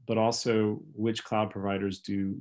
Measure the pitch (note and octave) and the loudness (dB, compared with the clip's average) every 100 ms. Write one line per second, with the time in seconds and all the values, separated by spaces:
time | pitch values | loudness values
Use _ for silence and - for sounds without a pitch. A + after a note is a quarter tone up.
0 | - A2+ A2+ A2+ B2 A2 G#2+ G#2+ - - | -2 2 2 2 2 2 2 0 -8 -4
1 | A2+ A2+ - G#2+ G#2 G2+ G2 G2 G2+ F#2+ | -2 -2 -2 0 0 -2 -2 0 -2 -4
2 | - G2 G2 G2 | -6 -2 -2 -4